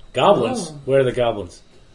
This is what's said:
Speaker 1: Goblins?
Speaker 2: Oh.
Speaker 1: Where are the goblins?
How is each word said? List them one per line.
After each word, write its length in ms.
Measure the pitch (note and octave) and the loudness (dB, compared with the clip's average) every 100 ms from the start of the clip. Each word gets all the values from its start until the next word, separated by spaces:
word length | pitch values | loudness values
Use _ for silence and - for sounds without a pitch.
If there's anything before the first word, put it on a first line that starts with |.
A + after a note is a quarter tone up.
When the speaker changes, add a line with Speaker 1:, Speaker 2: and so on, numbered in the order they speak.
| - | -10
Speaker 1:
Goblins? 560 | - C#4 - A#3+ B3 E3 | 0 2 4 0 -4 -8
Speaker 2:
Oh. 80 | C#3+ - | -10 0
Speaker 1:
Where 160 | C3+ | 2
are 20 | |
the 80 | B2+ | 2
goblins? 500 | A#2 A#2 G#2 F2 - - - - | 0 -2 -2 -8 -16 -20 -20 -20